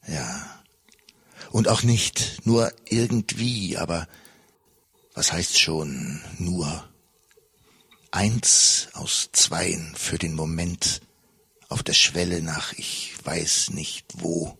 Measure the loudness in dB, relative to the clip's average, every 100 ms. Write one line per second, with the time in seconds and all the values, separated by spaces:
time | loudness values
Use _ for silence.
0 | -8 -8 -6 -10 -12 -18 _ _ _ _
1 | -20 _ _ -20 -4 2 6 6 6 4
2 | 2 -2 -4 -2 4 4 4 -2 -2 0
3 | 2 0 -2 -2 -2 -2 -4 -4 -2 -2
4 | -4 -14 -20 _ _ _ _ _ _ _
5 | _ -4 -2 0 0 2 2 0 -2 -6
6 | -8 -8 -12 -6 -2 -2 -2 -6 -12 _
7 | _ _ _ _ _ _ _ _ _ _
8 | _ 0 2 2 4 6 6 4 -2 -10
9 | -4 -2 0 2 2 2 0 -2 -6 -8
10 | -4 -2 -2 -2 -2 -2 -2 -2 -2 -4
11 | _ _ _ _ _ _ _ -6 2 4
12 | 4 2 0 0 -2 -4 -6 -8 -8 -8
13 | -8 -10 -6 -4 0 0 0 -4 -8 -10
14 | -14 -8 -2 -2 -2 -8